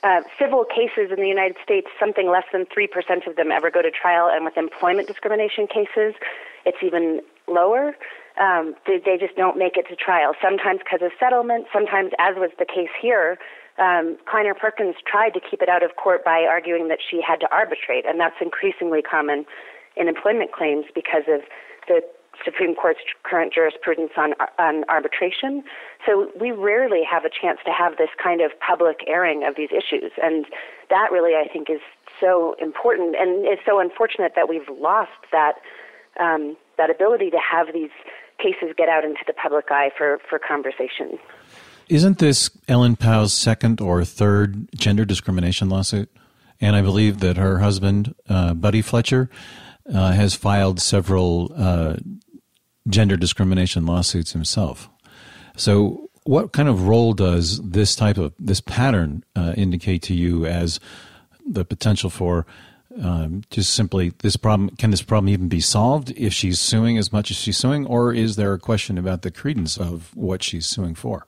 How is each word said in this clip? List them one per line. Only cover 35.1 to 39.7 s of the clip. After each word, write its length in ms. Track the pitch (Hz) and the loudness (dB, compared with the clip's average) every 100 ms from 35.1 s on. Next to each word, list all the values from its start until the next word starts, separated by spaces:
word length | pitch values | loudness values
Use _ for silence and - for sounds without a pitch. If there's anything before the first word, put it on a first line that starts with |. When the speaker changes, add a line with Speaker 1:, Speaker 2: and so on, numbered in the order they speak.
| - - | -8 -4
Speaker 1:
that, 300 | 160 151 - - - - - - - | 2 2 0 -10 -20 -20 -20 -20 -4
um, 380 | 170 160 147 156 _ - | 0 0 -4 -10 _ 0
that 120 | 160 | 0
ability 400 | 165 196 233 190 | 4 2 2 2
to 80 | 160 | 0
have 340 | 143 165 165 | 0 0 0
these 200 | 160 156 - - - - _ | -4 -8 -10 -20 -20 -20 _
cases 340 | 202 190 170 160 | -4 -2 -6 0
get 140 | 165 | 2
out 160 | 160 156 | 2 0
into 160 | 147 - | -6 -6
the 60 | |
public 320 | - 151 139 | -6 -2 -2
eye 220 | - | 0